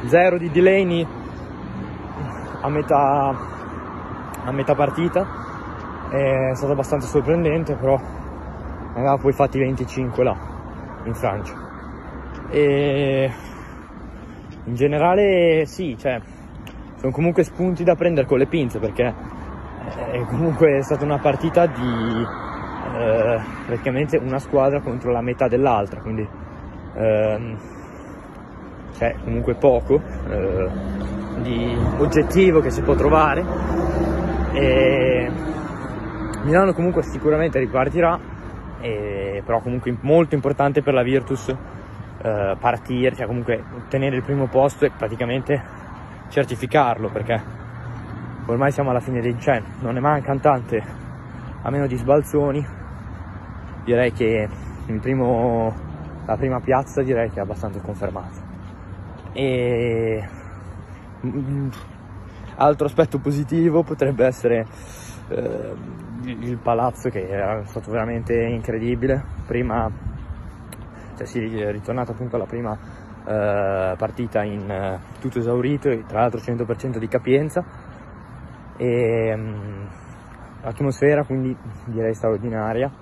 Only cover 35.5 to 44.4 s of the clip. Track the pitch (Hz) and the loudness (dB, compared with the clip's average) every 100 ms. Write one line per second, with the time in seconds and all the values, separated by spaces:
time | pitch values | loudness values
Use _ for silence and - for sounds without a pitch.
35.5 | 160 - - - - - - - - 143 | -6 -6 -8 -8 -8 -8 -6 -6 -2 4
36.5 | 165 196 170 175 170 147 - 151 156 165 | 6 6 4 2 2 0 0 4 4 4
37.5 | 139 127 131 131 147 170 170 - - - | 2 2 2 2 4 4 2 -4 -12 -12
38.5 | - - - 120 107 104 98 98 98 98 | -12 -12 -8 -6 -4 -4 -4 -4 -4 0
39.5 | 117 123 123 123 120 135 160 165 147 135 | 0 0 -4 -2 -2 4 6 6 2 0
40.5 | 139 143 143 143 131 123 135 - 131 - | 2 4 4 4 4 4 2 2 -4 -2
41.5 | 131 - - - - - - 113 104 98 | -6 -8 -14 -14 -14 -14 -6 -2 0 0
42.5 | 95 120 117 - 123 127 - 110 123 117 | 2 0 0 -2 2 2 0 -4 -2 0
43.5 | 113 - 123 - 135 135 127 127 139 | -2 -2 -14 -4 0 2 0 0 0